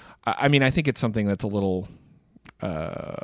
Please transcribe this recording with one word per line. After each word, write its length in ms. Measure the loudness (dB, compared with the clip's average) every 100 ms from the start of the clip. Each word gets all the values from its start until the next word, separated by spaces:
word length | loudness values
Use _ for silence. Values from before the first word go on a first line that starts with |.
| -20 -8 -4
I, 80 | 2
I 80 | 4
mean, 140 | 6
I 60 | 4
think 160 | 2 0
it's 140 | 0
something 260 | -2 0 0
that's 180 | 0
a 40 | 0
little, 400 | 0 0 0 -4 -14 -20 -20 _ -20 -20 _
uh, 540 | -6 -4 -6 -8 -10 -10